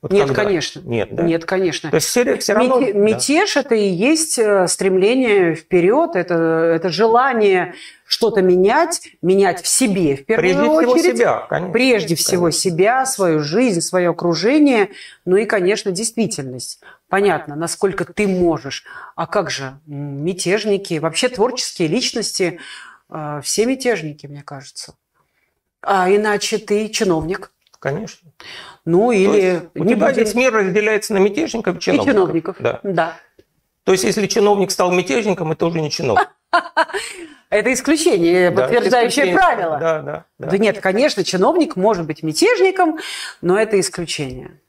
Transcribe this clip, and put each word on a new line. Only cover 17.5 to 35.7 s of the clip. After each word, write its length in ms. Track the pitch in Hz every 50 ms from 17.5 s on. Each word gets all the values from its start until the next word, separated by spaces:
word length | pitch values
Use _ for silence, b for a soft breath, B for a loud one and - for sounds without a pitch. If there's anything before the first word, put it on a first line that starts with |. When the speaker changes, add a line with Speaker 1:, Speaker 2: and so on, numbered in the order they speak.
| 143
Speaker 2:
насколько 480 | 151 170 170 - - - 196 180 - 180
ты 240 | - - - 208 196
можешь. 560 | 185 180 180 170 160 147 - 139 - - B B B B B B B
А 100 | - 165
как 240 | - - 208 185 151
же, 280 | 131 135 139 131 131 143 _ 151
м, 360 | 147 143 143 147 139 139 147
мятежники, 760 | 175 190 180 - 175 190 214 214 220 202 190 196 - 170 156
вообще 280 | 147 165 156 - - 247
творческие 600 | 254 185 208 254 247 254 - - - - 180 151
личности, 720 | 160 247 247 - - 233 202 - - - 190 170 180 175 B B B B B B B B B _
э, 300 | - 156 151 147 147 147
все 240 | 139 - - - 220
мятежники, 600 | 247 262 262 262 247 226 175 156 156 143 - - 143
мне 140 | 143 143 139
кажется. 500 | - 143 135 139 - _ - - - - _ _ _ _ _ _ _ _ _ _ _ _ _ _ _ _ _
А 260 | - - 196 190 180 180
иначе 500 | 202 208 208 214 208 202 - - 220 208
ты 300 | 214 - 208 208 220 208
чиновник. 640 | 220 - 226 190 170 160 151 160 190 - - - _ _ _ _ _ _
Speaker 1:
Конечно. 480 | - 139 139 180 220 170 - _ _ 160 _ B B B B B B B B B _
Speaker 2:
Ну, 220 | 165 165 180 220
Speaker 1:
То 60 | 247
Speaker 2:
или 280 | 240 196 185 208 208 208
Speaker 1:
есть 220 | 185 180 180 170 175 - _
у 80 | - 160
Speaker 2:
не 100 | 196 247
Speaker 1:
тебя 140 | 220 - 277
Speaker 2:
будем. 100 | 269 - 226
Speaker 1:
весь 100 | 214 208
мир 180 | 233 254 262
разделяется 600 | 220 220 202 190 175 214 208 214 214 202 208 - 220
на 40 | 196
мятежников 580 | 190 208 196 285 330 311 - 233 208 190 175
и 20 | 165
Speaker 2:
И 20 |
Speaker 1:
чиновников. 320 | - 190 185 277 - -
Speaker 2:
чиновников, 440 | - 208 185 - 156 165 - - 185 -
Speaker 1:
Да. 220 | - 120 - 117
Speaker 2:
да. 340 | - 202 185 170 160 170 - - _ _ _ _ _ _ _ _ _ _ _ _ _
Speaker 1:
То 80 | -
есть, 100 | 190 185
если 240 | 190 220 185 220 202
чиновник 460 | 180 - 233 202 208 208 202 190 180
стал 180 | - - 180 180
мятежником, 600 | 180 180 180 - 269 240 208 214 180 - 170 156
это 120 | 160 - -
уже 160 | 170